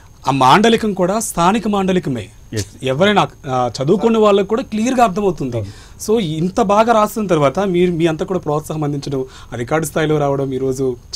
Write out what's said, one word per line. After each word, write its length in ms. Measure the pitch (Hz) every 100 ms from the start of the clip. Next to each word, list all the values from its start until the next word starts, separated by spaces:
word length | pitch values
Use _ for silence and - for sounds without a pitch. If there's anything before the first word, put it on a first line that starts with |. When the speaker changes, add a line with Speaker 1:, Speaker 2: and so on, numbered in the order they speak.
| - - 131
Speaker 1:
ఆ 20 |
మాండలికం 640 | 135 127 165 226 226 214
కూడా 280 | 185 180 220
స్థానిక 480 | - 170 175 226 220
మాండలికమే. 600 | 202 185 180 156 113 92 - -
Speaker 2:
ఎస్. 140 | 110 - -
Speaker 1:
ఎవరైనా, 460 | 131 135 202 202 156 - 143
ఆ, 240 | 127 123 -
చదువుకున్న 360 | 139 202 226 226
వాళ్ళకు 280 | 214 202 196
కూడా 160 | 226
క్లియర్గా 420 | - 214 240 254
అర్థమవుతుంది. 520 | 226 180 202 170 131 113
Speaker 2:
అవును. 600 | 101 - - - - 226
Speaker 1:
So 40 |
ఇంత 400 | 165 156 180 247
బాగా 320 | 202 202 226
రాసిన 340 | 220 208 226 196
తర్వాత 320 | 165 139 185
మీరు, 340 | 202 175 180
మీ 140 | 165 165
అంతా 180 | 156
కూడా 160 | 185 180
ప్రోత్సాహం 440 | 151 151 147 156
అందించడం, 400 | 147 143 139 135 131 - -
ఆ 40 | 117
రికార్డు 300 | 120 160 156
స్థాయిలో 320 | 160 156 151
రావడం, 360 | 143 139 135
ఈరోజు 420 | 127 135 127 131 120 -